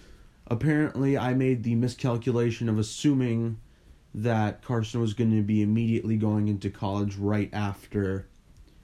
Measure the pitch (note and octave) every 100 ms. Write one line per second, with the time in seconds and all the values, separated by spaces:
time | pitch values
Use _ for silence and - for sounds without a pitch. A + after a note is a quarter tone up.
0 | - - - - - A#2 D3+ D3+ D3+ -
1 | C3+ C3+ B2+ C3 C3 B2 A#2 A#2 A#2+ -
2 | C3 A#2 B2+ A#2 A#2+ A2+ A#2 G#2+ G#2+ -
3 | D3 C3+ B2 A2+ A#2 A2 - - - -
4 | _ G2 A#2 A2 G#2+ - - A#2 A2 A#2+
5 | A2+ G2+ A2+ A2 G#2 G#2+ G#2 A2+ A2+ A2+
6 | A2 A2 A2 G#2+ G#2 G2+ G2+ - G2 G2+
7 | G2+ G2 G2+ G#2+ G2 G#2 G2+ G2 - G#2+
8 | G2 F#2+ - - - - - -